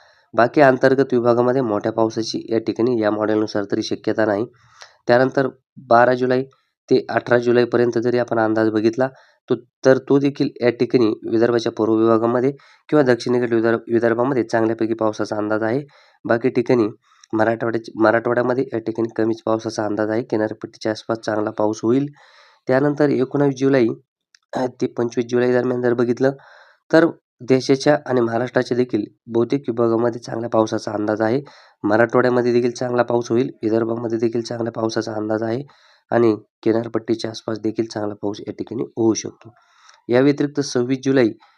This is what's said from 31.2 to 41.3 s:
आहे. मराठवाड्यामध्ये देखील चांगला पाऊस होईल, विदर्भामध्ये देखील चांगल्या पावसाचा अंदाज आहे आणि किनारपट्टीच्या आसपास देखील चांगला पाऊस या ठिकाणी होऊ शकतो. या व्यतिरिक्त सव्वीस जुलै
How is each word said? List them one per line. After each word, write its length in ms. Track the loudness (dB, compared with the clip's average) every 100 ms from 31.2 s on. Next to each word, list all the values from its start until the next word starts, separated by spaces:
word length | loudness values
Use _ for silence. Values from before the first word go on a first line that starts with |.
आहे. 200 | 0 -2 -4 -18 _ _
मराठवाड्यामध्ये 680 | 0 2 2 2 2 2 2
देखील 180 | 2 0
चांगला 320 | -4 -4 -2
पाऊस 280 | 0 -2 0
होईल, 180 | -2 -2 -4
विदर्भामध्ये 540 | -2 0 -2 -4 -4 -2
देखील 240 | -2 -2
चांगल्या 300 | -6 -6 -6
पावसाचा 420 | -4 -4 -2 -6
अंदाज 300 | -6 -4 -4
आहे 200 | -2 -6 -8 _ _ _ -4
आणि 260 | 0 2 0 -6 _
किनारपट्टीच्या 640 | -2 0 -2 -6 -4 -4 -6
आसपास 280 | -10 -10 -6
देखील 260 | -6 -4 -6
चांगला 280 | -4 -8
पाऊस 280 | -6 -8 -8 -10
या 60 |
ठिकाणी 300 | -10 -8 -8
होऊ 300 | -8 -2 0
शकतो. 400 | 0 -4 -14 -20 _ _ _ _ _ -2
या 120 | 2
व्यतिरिक्त 400 | 2 2 -2 -4
सव्वीस 380 | -4 -2 -2 -2 0
जुलै 240 | 2 2